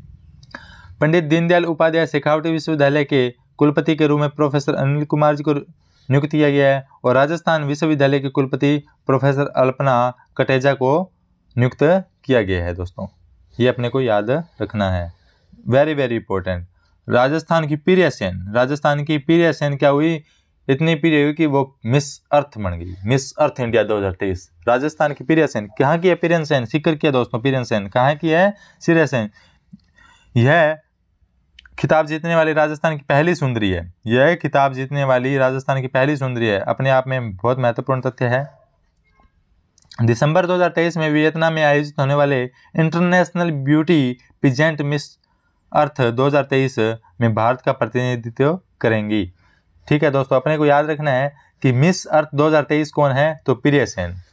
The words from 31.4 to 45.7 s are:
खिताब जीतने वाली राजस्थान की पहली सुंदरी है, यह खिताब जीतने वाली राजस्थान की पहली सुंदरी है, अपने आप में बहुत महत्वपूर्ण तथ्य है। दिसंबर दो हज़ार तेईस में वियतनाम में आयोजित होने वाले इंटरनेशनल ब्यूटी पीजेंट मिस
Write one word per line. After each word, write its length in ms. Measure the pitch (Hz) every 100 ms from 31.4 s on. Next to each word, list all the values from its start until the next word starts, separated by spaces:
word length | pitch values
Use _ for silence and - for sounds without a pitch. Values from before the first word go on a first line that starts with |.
| _ - _ -
खिताब 260 | 139 160 151
जीतने 300 | 156 170 165
वाली 180 | 156
राजस्थान 440 | 156 151 151 165 151
की 80 | -
पहली 260 | 143 170 175
सुंदरी 340 | 135 117 101
है, 240 | 87 87 - 107
यह 280 | 120 147 175
खिताब 380 | 156 143 139
जीतने 300 | 131 135 143
वाली 340 | 135 127 131 139
राजस्थान 440 | 131 135 135 135
की 60 | 131
पहली 300 | 131 139 147
सुंदरी 300 | 131 120 117
है, 120 | 98
अपने 300 | - - 135
आप 180 | 131 131
में 280 | 131 117 95
बहुत 240 | 120 131
महत्वपूर्ण 420 | 120 117 127 131
तथ्य 240 | 131 - 123
है। 260 | 127 147 - _ _ _ _ _ _ _ _ _ _ _ _ _ -
दिसंबर 440 | 113 117 151 175 175
दो 100 | 180
हज़ार 140 | 175
तेईस 280 | 170 170 165
में 120 | 156
वियतनाम 440 | 151 156 160 165
में 100 | 160
आयोजित 320 | 147 147 147 147
होने 140 | 135
वाले 300 | 143 143 135 123 - _ 165
इंटरनेशनल 760 | 160 170 175 180 170 175 175
ब्यूटी 640 | 147 135 151 160 160 127 123 _ _
पीजेंट 400 | 143 127 160 151
मिस 360 | 143 147 - _ _ _ _ _ _